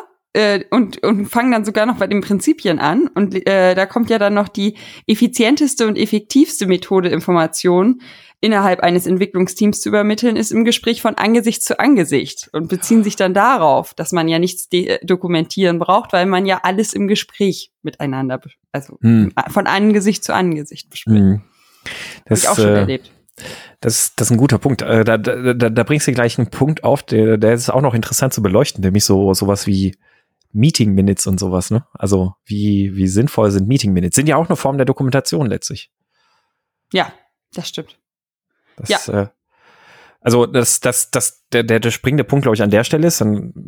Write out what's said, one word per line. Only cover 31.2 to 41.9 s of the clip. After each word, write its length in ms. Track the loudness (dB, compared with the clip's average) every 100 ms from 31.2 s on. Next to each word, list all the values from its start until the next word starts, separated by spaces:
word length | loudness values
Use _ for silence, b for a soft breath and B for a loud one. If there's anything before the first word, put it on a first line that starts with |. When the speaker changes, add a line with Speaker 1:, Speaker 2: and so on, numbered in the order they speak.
| -2
Speaker 2:
und 120 | -2
sowas, 280 | -2 -2 -2
ne? 140 | -4 -4
Also, 400 | -6 -2 0 0 -6 -8
wie, 500 | -4 0 0 0 0
wie 120 | 0
sinnvoll 420 | 2 0 2 2
sind 160 | 2 0
Meeting 240 | 0 0
Minutes? 220 | 0 0 0
Sind 120 | 2
ja 100 | 0
auch 100 | 0
eine 80 | -2
Form 220 | -2 0
der 80 | 0
Dokumentation 600 | 0 -2 -2 -2 -2 -2
letztlich. 460 | -4 -8 -12 -16 _ _ _ _ _ _ _ _ _ _
Speaker 1:
Ja, 200 | -4 -4 -8 _ _ _
das 140 | -14 -12
stimmt. 300 | -12 -14 _ _ _ _ _ _ _ _ -12
Speaker 2:
Das, 140 | -4
Speaker 1:
Ja. 320 | -4 -2 -4
Speaker 2:
äh, 40 | -4 _ _ b b b b b b b
also, 260 | 0 2 2
das, 320 | 2 0 0
das, 320 | -2 -2 -4
das, 340 | -4 -4 -8 _
der, 100 | -2
der, 180 | 2 0
der 120 | 0